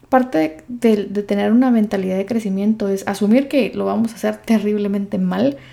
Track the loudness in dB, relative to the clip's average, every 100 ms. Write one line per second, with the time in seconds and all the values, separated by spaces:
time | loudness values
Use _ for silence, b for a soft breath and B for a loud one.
0 | 0 0 2 0 -2 -4 -14 -2 2 2
1 | 0 -6 -2 -2 2 4 4 4 2 -2
2 | -2 -2 -2 -2 -2 -2 0 0 -2 -2
3 | -4 -2 2 2 2 0 0 -2 -2 -2
4 | -2 -4 -6 -4 0 2 2 -2 -2 -4
5 | -4 -2 -2 0 -2 -2 B